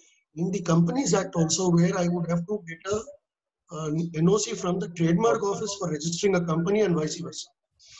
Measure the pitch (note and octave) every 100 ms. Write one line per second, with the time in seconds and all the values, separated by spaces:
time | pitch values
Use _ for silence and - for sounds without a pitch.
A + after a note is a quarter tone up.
0 | _ _ _ D#3 F#3 F#3+ F3 E3 E3+ B3+
1 | E3 F#3+ - F3 D#3+ - F3+ E3+ E3+ F#3
2 | F3 F3 E3 E3+ G#3 G#3 E3 E3+ F#3+ G#3+
3 | - - _ _ _ _ - D#3 D#3 D#3+
4 | E3+ D#3 F3 G#3 A#3 A3 F3+ F3+ - -
5 | E3 F3+ A3+ - G3+ F3+ G#3+ - F3 D3+
6 | E3 - G3+ F3 E3+ D#3+ F3 G#3+ G3 D#3
7 | D3+ E3+ C3+ - - _ _ _ -